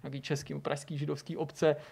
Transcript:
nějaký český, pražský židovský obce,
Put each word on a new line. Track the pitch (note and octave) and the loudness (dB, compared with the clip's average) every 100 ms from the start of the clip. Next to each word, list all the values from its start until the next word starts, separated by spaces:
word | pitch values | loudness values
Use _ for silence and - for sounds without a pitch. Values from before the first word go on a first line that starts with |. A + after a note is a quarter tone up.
nějaký | C3+ C3+ | -8 -6
český, | - C#3+ C#3+ | -2 -2 -2
pražský | C#3+ D#3 D3 - D3 | -4 0 -2 -2 -2
židovský | D3 C#3+ - E3+ | -2 -2 -4 -4
obce, | D3+ - D#3 D3 - | -4 4 6 6 0